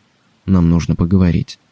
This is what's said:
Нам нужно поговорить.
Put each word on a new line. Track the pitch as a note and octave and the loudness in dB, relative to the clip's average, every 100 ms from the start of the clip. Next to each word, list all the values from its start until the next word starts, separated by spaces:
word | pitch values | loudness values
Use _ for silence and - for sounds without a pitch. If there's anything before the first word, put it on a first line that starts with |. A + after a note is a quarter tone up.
| _ _ _ _ - | _ _ _ _ -2
Нам | F#2+ E2 | 0 2
нужно | E2+ D#2+ E2 | 2 -2 -2
поговорить. | E2+ F#2+ F2+ E2 - - _ | 0 2 2 0 -4 -12 _